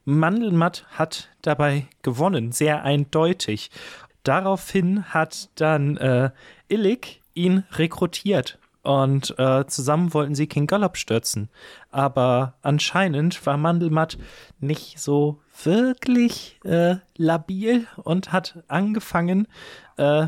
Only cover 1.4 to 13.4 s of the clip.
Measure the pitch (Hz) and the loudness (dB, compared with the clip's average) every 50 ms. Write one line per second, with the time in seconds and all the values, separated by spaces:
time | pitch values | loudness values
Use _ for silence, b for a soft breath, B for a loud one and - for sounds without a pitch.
1.4 | - 160 147 143 147 147 139 147 131 - _ _ - 131 120 120 160 196 185 135 | -2 -2 0 0 2 0 0 -2 -4 -6 _ _ -4 -4 -2 0 0 0 0 0
2.4 | 113 117 120 - 151 151 151 147 - 139 143 143 143 - - 156 160 170 185 180 | -2 -2 -2 0 0 0 0 0 0 0 0 0 0 0 0 2 2 2 0 -2
3.4 | - - 107 104 - - B B B B B B B B B B - 135 135 180 | -2 -4 -4 -6 -6 -10 B B B B B B B B B B -2 0 0 0
4.4 | 190 196 190 180 - - - 196 170 180 190 208 185 - - 160 160 160 - - | 2 0 -2 -2 -4 -2 -2 0 2 2 0 -2 -2 -2 -2 -2 -2 -2 -4 -12
5.4 | - - _ - 160 156 156 147 143 143 147 - 131 131 127 123 131 131 - B | -16 -12 _ -2 0 2 2 2 2 0 -2 0 0 2 2 2 2 0 -2 B
6.4 | B B B B B B 196 220 208 190 240 254 - - - _ _ _ - 165 | B B B B B B 0 2 2 2 2 0 -4 -10 -20 _ _ _ -6 0
7.4 | 175 185 185 190 190 - - - 160 165 - - 185 170 - - - 196 196 147 | 2 2 2 2 0 -2 -2 -2 -2 -2 0 -2 -2 -2 -2 -4 -2 0 0 0
8.4 | 117 - - - _ _ _ _ - 139 139 139 135 135 139 135 131 - - - | 0 -2 -8 -18 _ _ _ _ -4 0 0 2 2 2 2 0 -2 -4 -4 0
9.4 | 131 131 131 135 139 139 - - 131 131 147 160 180 170 - 151 147 143 147 139 | 2 2 2 2 0 -2 -4 -6 -2 0 2 2 2 0 0 0 0 0 0 -2
10.4 | 151 151 - 147 147 151 190 208 208 180 - - - - 113 117 - - - 110 | -2 -2 0 -2 0 2 2 2 0 0 -2 -4 -4 -2 -2 -2 -2 -2 -6 -6
11.4 | 104 - B B B B B B B B - 139 139 139 120 131 127 127 123 123 | -6 -8 B B B B B B B B -4 -2 -2 0 0 0 2 2 2 2
12.4 | 131 127 - _ - 143 143 147 - - - 175 196 185 147 143 151 175 180 - | 0 -2 -6 _ -2 0 0 0 0 0 0 0 0 0 0 0 0 0 -2 -2